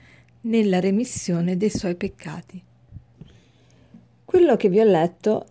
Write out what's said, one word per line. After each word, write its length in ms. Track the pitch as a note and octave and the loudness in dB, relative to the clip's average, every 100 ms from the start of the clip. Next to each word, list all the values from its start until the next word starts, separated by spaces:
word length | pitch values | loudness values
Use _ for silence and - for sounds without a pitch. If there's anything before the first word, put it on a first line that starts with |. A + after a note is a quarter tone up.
| - _ _ _ | -20 _ _ _
nella 380 | A3+ A3+ G#3 F3+ | -4 0 0 0
remissione 760 | F#3 G3 C4 - - E3+ F3 F3+ | 0 -2 -2 -6 -4 -4 -2 -2
dei 140 | G#3 | -2
suoi 240 | - F#3 | -4 -6
peccati." 680 | F3 G3 - - E3 - F3+ - _ _ - - _ - _ _ _ _ _ _ - _ _ - | -6 -10 -12 -16 -16 -16 -20 -20 _ _ -20 -20 _ -20 _ _ _ _ _ _ -20 _ _ -2
Quello 300 | F#4 E4+ A3+ | 2 4 4
che 120 | G3+ | 2
vi 120 | F#3+ | 4
ho 40 | |
letto 640 | A3 F3 E3+ - - - - | 4 4 0 -2 -2 -2 -6